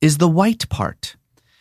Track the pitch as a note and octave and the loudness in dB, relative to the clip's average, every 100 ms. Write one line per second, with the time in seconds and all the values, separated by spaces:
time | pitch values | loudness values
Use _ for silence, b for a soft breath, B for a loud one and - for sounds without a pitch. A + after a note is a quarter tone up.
0 | D3+ D3 F3 D#3+ G#3 A3+ - - G2 - | 0 2 2 2 0 -2 -6 -6 -6 -8
1 | - - _ _ _ _ | -16 -18 _ _ _ _